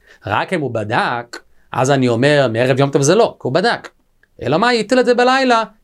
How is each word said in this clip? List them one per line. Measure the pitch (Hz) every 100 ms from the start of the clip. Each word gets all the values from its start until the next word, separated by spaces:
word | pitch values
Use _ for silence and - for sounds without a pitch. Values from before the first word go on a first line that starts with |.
| _ - -
רק | 107 165
אם | 180
הוא | 139
בדק, | 113 107 127 190 120 123 - _ _ _
אז | - 131
אני | 139 127
אומר, | 117 139 147 131
מערב | 110 127 135
יום | 139
טוב | 147
זה | 139 196
לא, | 214 -
כי | 131
הוא |
בדק. | 139 220 175 - _ _ _ _ -
אלא | 117 151
מה, | 233
הטיל | 240 214 254
את | 247
זה |
בלילה, | 240 247 262 262 233 220 _